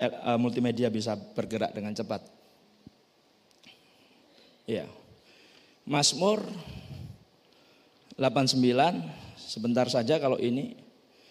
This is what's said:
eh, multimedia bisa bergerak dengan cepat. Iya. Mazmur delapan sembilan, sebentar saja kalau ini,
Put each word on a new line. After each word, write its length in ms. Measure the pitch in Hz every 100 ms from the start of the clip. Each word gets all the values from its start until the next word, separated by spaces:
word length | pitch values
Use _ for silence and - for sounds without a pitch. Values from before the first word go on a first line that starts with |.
eh, 380 | 123 - - 117
multimedia 480 | 120 120 120 117 120
bisa 240 | 110 110
bergerak 640 | 104 95 - 107 110 107 -
dengan 160 | 104
cepat. 320 | 104 107 104 - - _ _ _ _ - _ _ _ _ _ _ _ - - _ _ _ _ _ _ - _
Iya. 240 | - 107 73 - - - _ - - - - _
Mazmur 560 | - 147 143 - 190 214 202 185 - - - - - - _ _ _ _ _ _ _ _ _ -
delapan 320 | 131 123 131
sembilan, 440 | 135 123 123 160 180 160 - - -
sebentar 480 | - - 117 120 127
saja 240 | 131 117 156
kalau 240 | 139 127
ini, 320 | - 127 - - - _ _ _ -